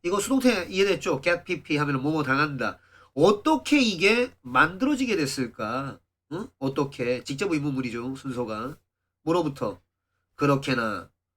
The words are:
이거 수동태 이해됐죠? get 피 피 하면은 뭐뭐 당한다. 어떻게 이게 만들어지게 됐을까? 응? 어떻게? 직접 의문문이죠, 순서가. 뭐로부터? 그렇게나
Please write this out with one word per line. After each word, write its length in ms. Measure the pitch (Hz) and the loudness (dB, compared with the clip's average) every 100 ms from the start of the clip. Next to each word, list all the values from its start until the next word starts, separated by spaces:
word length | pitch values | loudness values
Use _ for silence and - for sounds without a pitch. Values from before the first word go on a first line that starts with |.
이거 160 | 175 196 | -2 -2
수동태 480 | - 262 247 202 170 | 2 4 4 2 0
이해됐죠? 520 | 190 196 170 190 139 | 2 2 2 0 0
get 220 | 175 170 - | 0 0 -2
피 180 | 165 | -6
피 140 | - 147 | -2 0
하면은 240 | 147 135 | 0 0
뭐뭐 220 | 143 156 | 0 0
당한다. 560 | 139 135 151 139 110 - _ - _ | 0 0 0 -2 -6 -6 _ -20 _
어떻게 680 | 131 185 208 311 302 - 294 | 4 4 6 2 2 4 4
이게 520 | 226 170 196 233 247 - | 4 2 2 4 0 -6
만들어지게 760 | 123 131 156 190 294 262 247 180 | -2 2 2 2 0 0 0 0
됐을까? 840 | 139 - 120 - 110 127 139 98 _ _ - | -2 -2 -6 -6 -6 -6 -8 -12 _ _ -12
응? 160 | 165 226 - | -10 -10 -8
어떻게? 640 | 135 139 139 - 123 123 | -4 -2 -4 -4 -4 -4
직접 280 | - 135 202 | -4 -4 -2
의문문이죠, 640 | 156 143 131 123 117 127 135 | -2 -2 -2 -4 -6 -8 -8
순서가. 600 | 135 123 113 107 123 151 _ _ _ _ | -8 -6 -4 -6 -8 -12 _ _ _ _
뭐로부터? 580 | 156 175 151 143 110 95 _ _ _ _ _ - | -2 0 0 -4 -8 -8 _ _ _ _ _ -2
그렇게나 720 | 143 139 139 120 113 95 82 _ _ | 2 2 0 -2 -2 -4 -10 _ _